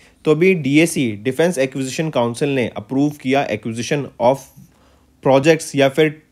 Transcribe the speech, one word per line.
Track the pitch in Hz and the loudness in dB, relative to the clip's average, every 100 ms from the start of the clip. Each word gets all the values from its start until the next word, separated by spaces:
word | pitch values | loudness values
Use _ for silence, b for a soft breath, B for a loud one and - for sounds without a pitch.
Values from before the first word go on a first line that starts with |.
| b b | b b
तो | 156 | -2
अभी | 151 185 | 2 2
डीएसी, | 180 139 147 170 165 120 101 | 2 2 2 2 0 -4 -4
डिफेंस | 117 127 175 131 | -6 -2 0 0
एक्विजिशन | 135 139 131 147 160 | -4 -4 -6 -4 -4
काउंसिल | 135 117 120 143 | -2 -2 -2 -2
ने | 135 113 - | -2 -4 -6
अप्रूव | 104 135 147 147 | -6 0 0 -2
किया | 127 131 - | -2 -2 -2
acquisition | 107 117 113 113 147 123 - | -4 -6 -8 -4 -4 -6 0
of | 117 135 - - - b b b b _ | 0 0 -4 -20 -20 b b b b _
projects | 143 135 151 156 - | 2 4 4 2 0
या | 139 135 | 0 0
फिर | 139 156 151 _ | 2 0 -2 _